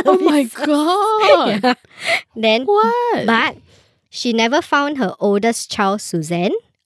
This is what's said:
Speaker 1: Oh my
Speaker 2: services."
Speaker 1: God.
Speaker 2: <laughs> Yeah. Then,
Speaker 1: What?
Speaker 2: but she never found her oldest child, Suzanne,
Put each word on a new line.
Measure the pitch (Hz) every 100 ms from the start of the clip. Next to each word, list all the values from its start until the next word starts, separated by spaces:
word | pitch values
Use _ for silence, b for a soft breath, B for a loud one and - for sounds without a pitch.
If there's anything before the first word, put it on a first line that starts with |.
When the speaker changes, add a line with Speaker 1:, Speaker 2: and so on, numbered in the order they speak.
| 392
Speaker 1:
Oh | 370
my | - 302 240
Speaker 2:
services." | - 294
Speaker 1:
God. | 294 302 381 415 440 403 277 254 208
Speaker 2:
<laughs> |
Yeah. | 247 254 _ B B 679 B
Then, | - 220 226
Speaker 1:
What? | 269 415 453 480 480 415 -
Speaker 2:
but | 226 285 - _ b b b _
she | - 247
never | 226 226 294
found | - 294 285 294
her | 196 -
oldest | 208 202 226 233 -
child, | - 196 208
Suzanne, | - 170 156 170 190 415 - _